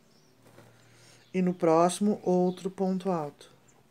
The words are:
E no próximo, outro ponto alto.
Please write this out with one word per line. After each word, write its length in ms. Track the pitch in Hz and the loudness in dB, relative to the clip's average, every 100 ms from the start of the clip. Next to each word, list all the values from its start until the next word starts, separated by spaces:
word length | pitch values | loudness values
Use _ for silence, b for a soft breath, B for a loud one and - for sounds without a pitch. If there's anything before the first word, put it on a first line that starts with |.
| _ _ _ _ - - b b b b b b b | _ _ _ _ -20 -20 b b b b b b b
E 80 | 185 | -2
no 100 | 180 | -2
próximo, 680 | 180 165 160 175 - 208 - | 0 2 4 4 2 -2 -2
outro 480 | - 180 180 180 185 | 0 2 2 -2 -8
ponto 400 | 185 190 190 190 | -4 -4 -4 -4
alto. 420 | 170 147 - - _ _ _ _ | -4 -6 -12 -20 _ _ _ _